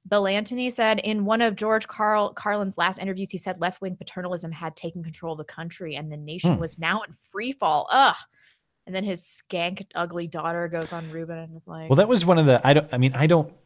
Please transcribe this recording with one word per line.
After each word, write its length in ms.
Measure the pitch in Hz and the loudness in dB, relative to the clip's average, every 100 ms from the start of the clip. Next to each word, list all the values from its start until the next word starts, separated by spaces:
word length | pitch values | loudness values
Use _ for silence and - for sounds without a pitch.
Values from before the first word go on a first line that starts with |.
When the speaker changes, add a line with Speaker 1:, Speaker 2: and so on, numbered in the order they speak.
| - | -2
Speaker 1:
Bill 180 | 208 196 | 0 2
Antony 420 | 202 220 247 254 | 0 -2 -4 -4
said, 300 | 247 220 220 | 0 2 2
"In 240 | - 214 | 0 -2
one 180 | 202 220 | 0 2
of 140 | 233 196 | 0 0
George 320 | 214 220 - | 0 0 0
Carl-, 440 | - 214 214 202 | -2 0 2 0
Carlin's 460 | - 208 208 196 190 | -4 -4 -2 -2 -2
last 200 | 175 190 | -2 -2
interviews, 320 | 196 190 196 | -6 -6 -6
he 80 | 185 | -8
said 220 | - 185 | -8 -4
left-wing 360 | 175 180 190 185 | -4 -4 -10 -10
paternalism 560 | - - 180 175 170 | -12 -10 -8 -6 -8
had 240 | 165 165 156 | -10 -10 -10
taken 260 | 165 175 | -10 -10
control 300 | 165 156 165 | -12 -10 -10
of 60 | 156 | -10
the 60 | |
country 520 | 151 - 165 - 170 139 | -12 -12 -14 -12 -12 -10
and 140 | 156 | -10
the 40 | 151 | -12
nation 380 | 151 170 180 | -12 -4 0
Speaker 2:
Hmm. 60 | 165 | 0
Speaker 1:
was 180 | 165 - | -4 -4
now 240 | 160 208 | -2 -2
in 100 | 208 - _ | -6 -18 _
free 200 | 196 240 | -8 -8
fall." 360 | 269 175 151 - | -2 0 0 2
Ugh. 260 | 254 262 151 - _ _ _ _ _ - | 4 4 2 -6 _ _ _ _ _ -10
And 80 | |
then 80 | 185 | -6
his 200 | 202 175 | -4 -6
skank, 640 | - - - 180 170 196 196 - | -8 -12 -8 -4 -4 -6 -10 -6
ugly 320 | 170 170 170 | -6 -6 -8
daughter 400 | 165 160 170 170 | -6 -4 -4 -4
goes 240 | 165 160 | -6 -6
on 180 | 170 160 | -8 -10
Ruben 260 | 160 165 165 | -10 -10 -10
and 180 | 165 160 | -12 -16
is 100 | 180 | -16
like, 240 | 160 160 | -6 4
Speaker 2:
Well, 60 | 165 | 6
that 100 | 214 | 6
was 180 | 240 | 6
one 140 | 170 170 | 6 6
of 80 | 147 | 8
the, 180 | 123 | 8
I 80 | 135 | 8
don't, 160 | 143 147 | 6 4
I 40 | 123 | 2
mean, 160 | 131 | 2
I 120 | 131 160 | 4 4
don't, 260 | 170 151 - | 4 2 -8